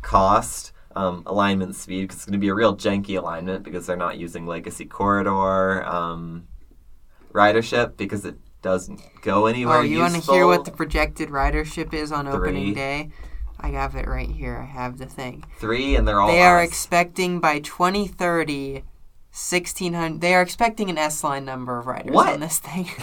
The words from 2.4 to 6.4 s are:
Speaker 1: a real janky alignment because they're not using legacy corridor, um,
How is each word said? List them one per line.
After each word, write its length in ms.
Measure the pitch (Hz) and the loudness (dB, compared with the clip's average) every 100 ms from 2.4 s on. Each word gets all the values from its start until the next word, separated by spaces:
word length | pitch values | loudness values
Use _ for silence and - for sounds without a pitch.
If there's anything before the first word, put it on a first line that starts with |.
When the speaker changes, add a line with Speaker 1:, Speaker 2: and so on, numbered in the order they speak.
| 101 | 0
Speaker 1:
a 60 | |
real 200 | 98 113 101 | 4 2 2
janky 420 | 104 98 98 95 | -2 -2 -2 -4
alignment 460 | 85 82 90 95 | -4 -6 -6 -6
because 220 | - 87 85 | -6 -10 -6
they're 100 | 90 | -4
not 200 | 87 - | -4 -4
using 280 | 85 85 82 | -10 -10 -8
legacy 380 | 85 85 - 82 | -8 -8 -12 -14
corridor, 1000 | - 101 101 98 98 95 95 95 95 | -2 0 2 2 2 2 2 2 0
um, 600 | - 87 85 85 82 82 | -2 -4 -4 -6 -10 -12